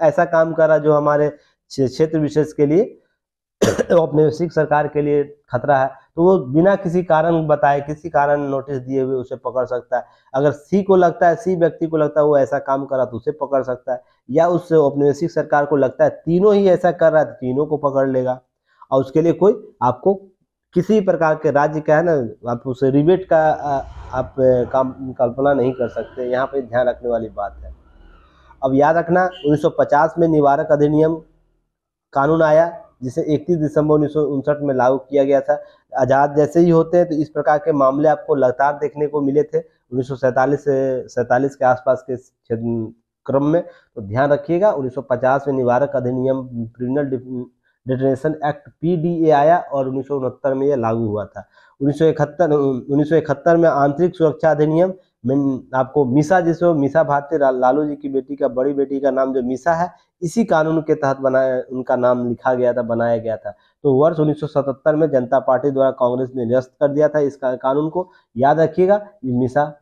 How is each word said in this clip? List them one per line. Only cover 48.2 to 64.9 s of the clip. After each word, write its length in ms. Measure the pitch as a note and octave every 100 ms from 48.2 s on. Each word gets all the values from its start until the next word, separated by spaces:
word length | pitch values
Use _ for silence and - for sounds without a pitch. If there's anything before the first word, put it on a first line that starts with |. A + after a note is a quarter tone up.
| D#3 - D3
एक्ट 240 | D3 - -
पीडीए 500 | E3 F3 E3+ E3+ D#3+
आया 260 | C#3+ D3+ F3
और 300 | - C#3 C3
उन्नीस 200 | C3+ C3+
सौ 120 | C#3+
उनहत्तर 340 | B2+ B2+ C#3
में 140 | C3+ C#3
यह 80 | C3+
लागू 300 | A2+ A2+ A2
हुआ 200 | G#2 G2
था। 220 | G2+ - _ _ -
उन्नीस 180 | C#3 C#3+
सौ 60 | D#3+
इकहत्तर, 460 | D3 D3 - E3 D3 C3+ B2 C#3
उन्नीस 180 | C#3+ D3
सौ 60 | D#3+
इकहत्तर 420 | D3 C3+ E3+ E3
में 120 | E3
आंतरिक 460 | C#3 C#3+ C#3+ F3 -
सुरक्षा 360 | D#3+ - D#3+
अधिनियम 420 | D3 D#3 D#3+ F#3 F#3 _ _ A#2+
मैं 360 | C#3 C#3 B2+ - C3
आपको 280 | C3 D3+ B2+
मीसा 340 | D3 D3+ F#3
जिसमें 340 | E3+ D#3+ F3
मीसा 300 | D#3 C#3 D#3+
भारती 340 | D3 C#3+ C#3+ D#3+
ला-, 160 | C3+
लालू 320 | B2+ B2+ C#3+ D3+
जी 100 | C#3+
की 140 | C#3
बेटी 260 | C3+ C3 C#3+
का, 120 | C3+
बड़ी 260 | B2 C#3
बेटी 260 | C#3 C3+ C#3
का 120 | C3+
नाम 220 | C3 C3
जो 80 | C3
मीसा 320 | B2 C3 E3+
है, 180 | E3 F3+ - _ -
इसी 220 | E3+ A#3 G3+
कानून 360 | D#3+ D#3+ D#3+
के 140 | D#3 D3+
तहत 220 | C#3 C3+
बनाया, 440 | C3+ C3 C3 B2+ -
उनका 240 | B2+ B2 B2
नाम 340 | B2 B2 A#2+
लिखा 240 | A#2 C3
गया 200 | B2 B2
था, 80 | A#2+
बनाया 360 | A2+ A#2 A#2 A#2
गया 200 | A2 G#2+
था। 140 | G#2 - _ _
तो 100 | C#3+
वर्ष 260 | C3 D#3+ D#3+
उन्नीस 200 | D3+ D3
सौ 80 | D3
सतहत्तर 480 | C#3+ C3+ B2 D#3